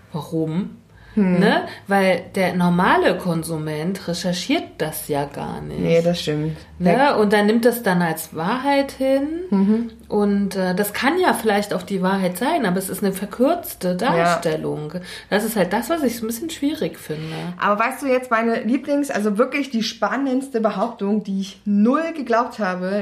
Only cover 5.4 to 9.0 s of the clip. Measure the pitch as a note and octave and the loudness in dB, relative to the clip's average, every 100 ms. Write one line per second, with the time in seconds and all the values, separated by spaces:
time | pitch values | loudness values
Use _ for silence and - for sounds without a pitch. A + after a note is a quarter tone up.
5.4 | D3+ - D3+ D3 E3+ E3 E3+ F3 - D3+ | -8 -8 -8 -2 2 4 4 0 -2 -2
6.4 | D#3 D#3 - - F3 A#3 C#4+ B3 G#3+ G#3 | -2 -6 -12 -2 2 6 4 4 4 4
7.4 | G#3 A#3 A#3+ A3+ G3+ F3 E3+ D#3+ - - | 4 4 4 2 0 2 2 -2 -6 -6
8.4 | E3+ B3+ C#4 C#4 C#4 - | -4 -2 2 2 0 0